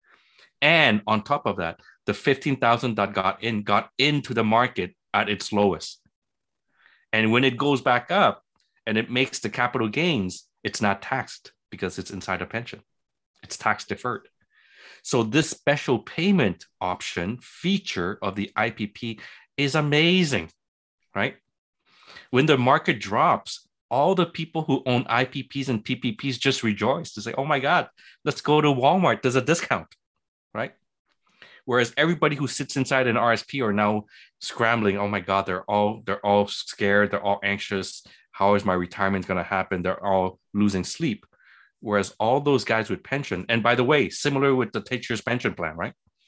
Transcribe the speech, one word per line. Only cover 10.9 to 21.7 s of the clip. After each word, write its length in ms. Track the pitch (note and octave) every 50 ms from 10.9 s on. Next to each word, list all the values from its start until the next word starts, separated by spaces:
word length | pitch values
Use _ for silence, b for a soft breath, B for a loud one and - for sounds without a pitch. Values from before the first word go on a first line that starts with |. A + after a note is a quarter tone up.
| G2 -
taxed 500 | - - C3+ C3 G#2+ - - - - - _ _ _ _
because 300 | - F2 G2 F2+ - -
it's 100 | F#2 -
inside 320 | - F#2+ - - F#2 F2+
a 40 | F#2
pension. 340 | - - A2+ A#2+ - - - - _ _ _ _ _ _ _ _ _ _ _ -
It's 120 | - -
tax 280 | - - A2 G#2 - -
deferred. 440 | - G2+ - - B2 A2+ G2+ - _ _ _ _ b b b b b b b b b b b b
So 180 | - - B2
this 280 | A2+ A2 A2 D3+ D#3 -
special 500 | - - _ D3 C#3+ C#3 - - B2+ A2
payment 640 | - - - - E3 G3+ G3+ F3+ B2+ G2 E2+ - - - _ _
option 580 | F2+ F#2 F2+ - - - - - F2 F#2+ A#2+ A#2+
feature 800 | - - - - - F3+ G3 F#3+ G3 - - F#2+ F2 F2+ G#2 -
of 120 | G2+ G2 F#2
the 160 | G2+ G2+ - -
I 140 | - A2 A2+
P 180 | G#2+ - G#2+ G2
P 320 | - - - A#2 A2 B B B B B B B _
is 200 | - C#3+ C#3 C3
amazing, 760 | D#3+ D3 C#3+ D3 D3 D#3+ E3+ F3+ F#3 F3+ D3 C3 F#2+ D#2+ E2 - _ _ _ _ _ _ _ _ _ _ _ -
right? 220 | G2 G#2+ C#3+ - - _ _ _ _ _ _